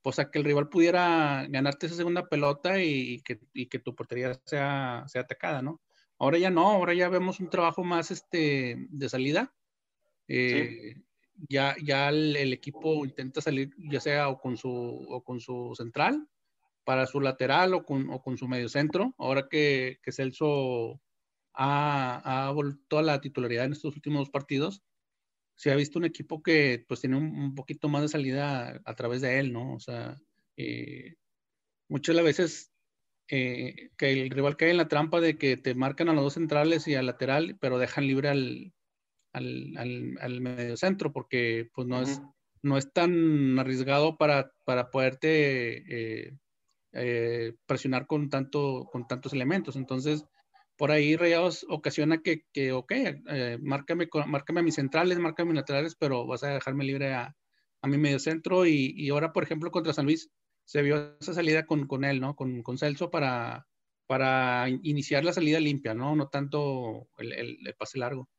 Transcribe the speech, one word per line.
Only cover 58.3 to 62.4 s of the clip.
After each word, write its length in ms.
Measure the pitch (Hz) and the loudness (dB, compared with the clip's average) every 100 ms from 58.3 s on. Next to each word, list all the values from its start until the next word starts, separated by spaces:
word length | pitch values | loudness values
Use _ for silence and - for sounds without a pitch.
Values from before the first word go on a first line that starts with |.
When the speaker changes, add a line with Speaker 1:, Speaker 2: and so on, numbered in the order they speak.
| 160 165 185 180 | -2 2 4 6
Speaker 1:
Y, 260 | 147 131 - | 6 2 -2
y 140 | 131 | -2
ahora, 220 | 143 160 | 0 0
por 100 | 185 | -2
ejemplo, 260 | 156 156 170 | -2 -4 -2
contra 220 | 180 165 | -2 -2
San 140 | 151 143 | 0 2
Luis, 240 | 160 - _ _ _ | 0 -2 _ _ _
se 180 | _ 147 | _ 0
vio 340 | 143 147 147 - | 2 0 -2 -12
esa 140 | - | -8
salida 320 | 165 165 156 156 | 0 2 2 2
con, 200 | 156 139 | -2 0
con 180 | 135 | -2
él, 160 | 139 135 | 0 0
¿no? 160 | 131 | -2
Con, 260 | 147 | -4